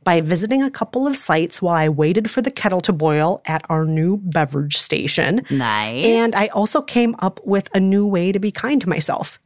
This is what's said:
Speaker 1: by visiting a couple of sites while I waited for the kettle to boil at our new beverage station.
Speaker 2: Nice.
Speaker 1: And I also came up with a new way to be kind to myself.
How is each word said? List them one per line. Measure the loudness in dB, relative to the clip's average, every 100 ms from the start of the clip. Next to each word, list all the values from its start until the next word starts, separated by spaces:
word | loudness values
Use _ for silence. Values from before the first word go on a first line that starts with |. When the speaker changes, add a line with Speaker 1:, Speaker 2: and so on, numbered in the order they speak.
Speaker 1:
by | 0 2
visiting | 2 0 0 0
a | 0
couple | -2 -4 -2 -2
of | 0
sites | 0 0 0 -2
while | 0 2
I | 2
waited | 2 2 2 0
for | -2
the | -4
kettle | -2 -2 0
to | 0
boil | 0 2 2 2 0 -4
at | -6 -2
our | 0
new | 0 2 0 0
beverage | -2 0 0 -2 -2 -2
station. | -2 -2 -2 0 0 0 0
Speaker 2:
Nice. | -2 0 0 -2 -2
Speaker 1:
And | 2 2 2
I | 0 0
also | 0 0 0
came | 0 0 0 0
up | -4 -4
with | -2 -2 0
a | 0
new | 2 2 2
way | 0 0
to | 0
be | -2
kind | -4 -2 0
to | 0
myself. | 0 -2 -4 -6 -12